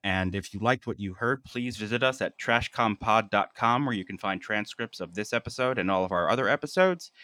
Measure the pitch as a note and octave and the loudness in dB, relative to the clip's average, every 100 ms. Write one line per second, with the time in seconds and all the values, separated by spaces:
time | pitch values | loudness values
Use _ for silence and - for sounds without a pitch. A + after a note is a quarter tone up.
0 | G2 F#2 F#2 G2 - G2+ A2+ C3 - G2+ | -2 0 0 -2 -6 -2 2 2 -2 -6
1 | G2 F#2 A#2+ C3+ - B2 B2 G#2+ G#2+ A#2 | -8 -4 -2 -2 -4 -6 -6 -6 -4 0
2 | C3 C3 F#2 - - A#2 - - A2+ G2+ | 0 0 -4 -4 2 2 2 0 0 2
3 | A2 A2 G#2 G2+ - - A#2 B2 C#3+ G#2+ | 2 2 4 0 0 0 2 2 2 -2
4 | F#2 F#2+ G2+ F#2+ - G#2+ G#2+ - A2+ - | -6 -6 -4 -4 -4 -4 -4 -8 -10 -8
5 | F2 F2+ G#2+ A#2+ A#2 - B2+ B2+ F#2 F#2+ | -8 -6 -4 -4 -4 -4 -2 0 2 2
6 | F#2 F#2 E2+ A#2+ G#2+ C#3+ D3+ - F#3 F3 | 2 0 2 2 2 0 -2 2 2 2
7 | - - | -6 -20